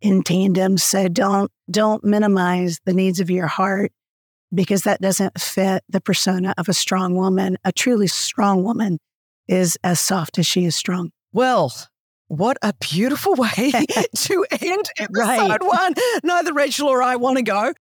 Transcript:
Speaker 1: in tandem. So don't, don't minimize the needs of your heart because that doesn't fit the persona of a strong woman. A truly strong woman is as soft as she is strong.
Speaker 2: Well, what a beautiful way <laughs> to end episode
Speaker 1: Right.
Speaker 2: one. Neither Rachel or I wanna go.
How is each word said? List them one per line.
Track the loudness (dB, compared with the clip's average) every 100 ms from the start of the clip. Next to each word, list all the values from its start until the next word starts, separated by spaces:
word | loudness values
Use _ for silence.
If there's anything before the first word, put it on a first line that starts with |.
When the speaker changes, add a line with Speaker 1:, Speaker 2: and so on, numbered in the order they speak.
Speaker 1:
in | 2 2
tandem. | 2 0 2 2 2 0
So | 0 0 0
don't, | 0 0 0 -2 _ -6
don't | 0 0 0
minimize | 0 2 4 2 2 0 -2 -4
the | -2
needs | 2 2 0
of | 0
your | 0 -2
heart | -2 -2 0 -4 -6 _ _ _ _ _
because | -2 0 0
that | 0 0
doesn't | 0 0 -2 -4
fit | -6 -2 0 0 -2
the | -4
persona | 0 0 0 0 -2 -2
of | -2
a |
strong | -2 0 -2 0
woman. | 0 2 0 0 -2
A | -2
truly | -2 2 2 2
strong | -2 -4 0 2 2
woman | 0 0 -2 -4 _ _ _ _ -2
is | 0 2 0
as | -2 0
soft | 0 -2 -2 -2
as | 0
she | 0 0
is | -2
strong. | -4 -4 -6 -12 _
Speaker 2:
Well, | -2 2 2 0 -4 -18 _ _ _ -8
what | -2 0 0
a | -4 -4
beautiful | -4 -2 0 0 0 0
way | 0 0 0 2 0
<laughs> | 0 -2 -2
to | -2 0 0 -2
end | -2 -4 -4 -8
episode | -6 -2
Speaker 1:
Right. | 0 2 2 2
Speaker 2:
one. | 2 2 2 0 0 0
Neither | 0 0 0
Rachel | 0 0 0 0
or | 2
I | 2
wanna | 0 0 0
go. | 0 0 -2 -4